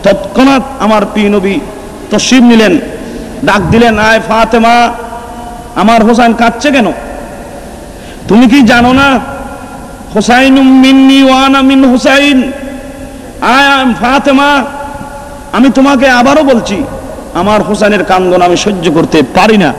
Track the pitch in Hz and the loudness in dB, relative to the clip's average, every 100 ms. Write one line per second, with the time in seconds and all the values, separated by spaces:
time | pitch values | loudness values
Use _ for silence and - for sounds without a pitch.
0 | 294 294 - - 269 269 - - 202 214 | 0 0 -2 0 0 0 -4 -6 -2 0
1 | 202 - 202 202 190 175 - - - - | -2 -2 0 0 -2 -4 -8 -14 -16 -16
2 | - 208 - 262 240 226 214 160 - - | -4 -4 2 4 4 4 4 0 -4 -12
3 | - - - - - 202 165 226 233 214 | -12 -12 -12 -6 -2 -2 0 2 2 2
4 | 220 220 - 220 220 240 226 240 233 - | 0 0 0 -2 0 2 2 2 2 -2
5 | - - - - - - - - 196 226 | -12 -14 -14 -14 -14 -14 -12 -2 2 4
6 | 220 240 240 220 233 233 294 277 233 - | 2 2 2 2 -2 0 -2 0 -2 -4
7 | - - - - - - - - - - | -10 -12 -14 -16 -16 -16 -18 -18 -18 -18
8 | - - - 202 247 277 226 240 240 262 | -18 -16 0 4 4 4 4 4 2 2
9 | 277 254 - - - - - - - - | 2 0 -4 -12 -12 -14 -16 -16 -18 -18
10 | - 214 208 247 269 269 262 262 262 269 | -6 -4 2 2 4 4 4 6 6 6
11 | 269 269 269 262 269 269 269 269 269 240 | 4 4 4 4 2 2 2 4 2 2
12 | 294 269 285 269 240 - - - - - | 2 2 2 0 0 -6 -12 -12 -14 -16
13 | - - - - 185 254 277 277 262 180 | -16 -16 -18 -6 0 2 2 2 0 -2
14 | 233 269 285 269 285 285 226 - 285 - | 0 0 2 2 2 0 -2 -10 -12 -12
15 | - - - - - 190 262 262 269 277 | -14 -16 -16 -16 -8 0 2 2 2 2
16 | 269 247 247 302 277 240 - 190 - - | 2 2 2 2 2 0 0 -6 -6 -10
17 | - - - 160 190 214 170 208 208 208 | -14 -14 -10 -6 0 0 0 -2 0 0
18 | 175 185 185 180 175 175 202 196 165 156 | 0 0 2 2 2 0 -2 -2 0 0
19 | - 165 131 - 208 214 160 | 0 0 0 2 2 2 2